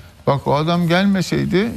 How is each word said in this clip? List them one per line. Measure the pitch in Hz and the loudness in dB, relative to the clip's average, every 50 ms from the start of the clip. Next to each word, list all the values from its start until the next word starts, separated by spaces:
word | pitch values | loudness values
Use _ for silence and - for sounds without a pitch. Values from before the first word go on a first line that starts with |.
| - - - - - - | -20 -20 -20 -6 -4 -2
Bak | 139 131 - 135 | -2 -2 -2 -2
o | 135 | -2
adam | 143 156 165 170 175 175 160 | 0 0 0 0 0 0 2
gelmeseydi, | 170 180 196 202 196 190 170 - - 143 139 139 - 175 214 240 - | 2 2 2 2 2 0 0 -2 -2 -2 -2 0 0 0 0 -2 -4